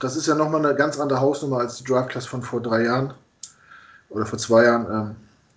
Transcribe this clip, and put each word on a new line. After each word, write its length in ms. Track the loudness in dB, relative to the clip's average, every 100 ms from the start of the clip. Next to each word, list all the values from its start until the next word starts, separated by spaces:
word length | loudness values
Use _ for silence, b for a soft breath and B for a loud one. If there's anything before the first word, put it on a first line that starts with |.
das 160 | -6 -2
ist 100 | 0
ja 80 |
nochmal 300 | 0 2 2
eine 100 | 2
ganz 260 | 2 0 0
andere 200 | 0 2
Hausnummer 380 | 2 0 -2 -2
als 200 | -2 -4
die 60 |
Draftklasse 440 | -2 0 0 -6 -8
von 140 | -8
vor 180 | -6 -6
drei 240 | 0 0
Jahren 300 | 2 0 -2 -8 _ _ B B B B B B B
oder 180 | -6 -6
vor 120 | -4
zwei 260 | 4 6
Jahren. 220 | 6 4 0
Ähm, 260 | -4 -4 -10 -20 _ _